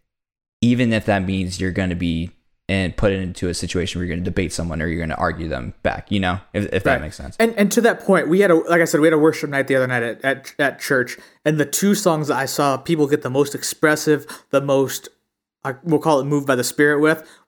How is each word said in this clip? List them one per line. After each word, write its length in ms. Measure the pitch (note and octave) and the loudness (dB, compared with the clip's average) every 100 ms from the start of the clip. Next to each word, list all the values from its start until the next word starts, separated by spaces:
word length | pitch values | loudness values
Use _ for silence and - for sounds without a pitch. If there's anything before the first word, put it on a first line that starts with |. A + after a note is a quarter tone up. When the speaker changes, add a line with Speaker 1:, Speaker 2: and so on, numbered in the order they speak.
| _ _ _ _ _ _ | _ _ _ _ _ _
Speaker 1:
even 320 | A#2 B2 B2 | 2 4 2
if 140 | A2+ G#2+ | 2 2
that 180 | G2+ | 0
means 340 | F#2 F#2+ F#2 F#2 | 0 -2 -4 -4
you're 100 | F#2 | -4
gonna 220 | F2+ F#2 F2 | -2 -2 -2
be 340 | F2 E2 F2 - _ _ - | -2 -2 -6 -10 _ _ -4
and 280 | G2 F#2 - | -2 -2 0
put 140 | G#2+ | 0
it 80 | F#2+ | 0
into 280 | F#2 F2 F2+ | -4 -6 -6
a 60 | |
situation 440 | E2+ F2 F#2 E2 F2 | -4 -4 -4 -4 -4
where 80 | F2 | -6
you're 80 | |
gonna 80 | D#2+ | -4
debate 280 | F#2 F2+ E2+ | -4 -4 -4
someone 280 | - E2+ D#2 | -4 -6 -4
or 40 | D#2+ | -4
you're 140 | E2 | -4
gonna 140 | E2 C#2 | -4 -4
argue 300 | F2 D#2+ E2 | -4 -4 -6
them 240 | C2+ A#1 - | -8 -8 -8
back, 300 | - - - | -6 -6 -4
you 80 | G2+ | -2
know, 180 | F#2 F2+ - | -2 -4 -6
if, 140 | G2+ G2+ | -6 -4
if 120 | F#2 | -2
that 80 | - | 0
Speaker 2:
Right. 80 | B2+ | 0
Speaker 1:
makes 160 | D#2 - | -4 -12
sense. 180 | - - | -10 -2
Speaker 2:
And, 140 | A3+ A3+ | 0 2
and 160 | G3+ | 0
to 80 | - | 2
that 200 | A3+ F3+ | 2 2
point, 280 | - F#3 C#3 | 2 2 4
we 120 | F3+ | 4
had 100 | G3+ | 6
a, 60 | E3 | 4
like 260 | D#3+ E3+ | 4 2
I 20 | |
said, 160 | E3 D#3+ | 4 4
we 60 | D#3 | 4
had 80 | |
a 40 | D#3 | 6
worship 300 | D#3 D#3 D3+ | 4 2 -2
night 160 | C#3 C3+ | -2 0
the 60 | |
other 120 | C3+ B2+ | 2 2
night 160 | B2 | -2
at, 200 | A#2 G#2+ | -4 -4
at, 300 | C3+ C3 - - | -4 -4 -6 -2
at 200 | C#3+ - | -2 -2
church, 360 | - C3+ B2 - - _ D3+ | -2 0 0 -6 -20 _ -2
and 120 | D#3 | 0
the 60 | |
two 300 | C#3+ - G3 | 0 0 2
songs 340 | G#3 F#3 D#3 D3 | 2 2 0 0
that 80 | B2+ | -2
I 80 | |
saw 320 | C3+ - C#3+ C3 | -2 0 0 0
people 300 | B2+ E3 C#3+ | -2 0 2
get 140 | D3 | 0
the 80 | C#3 | 0
most 240 | C3 C#3+ | 0 0
expressive, 720 | B2+ - - D#3 D3+ D#3 D3 - - _ | -2 -8 0 0 2 2 0 -2 -18 _
the 100 | C#3 | -2
most, 480 | C#3+ C3+ C3+ - - - _ _ _ _ | 0 0 0 -4 -12 -20 _ _ _ _
I, 120 | C#3 C3 | -10 -8
we'll 160 | F3 D3+ | -2 0
call 220 | D#3+ C#3+ | 2 0
it 40 | |
moved 220 | C#3 D3 C#3 | 2 -2 0
by 80 | B2+ | 0
the 60 | |
Spirit 380 | B2 - D3 D3 | 0 2 2 4
with, 260 | D3+ D#3 - - | 2 0 -6 -20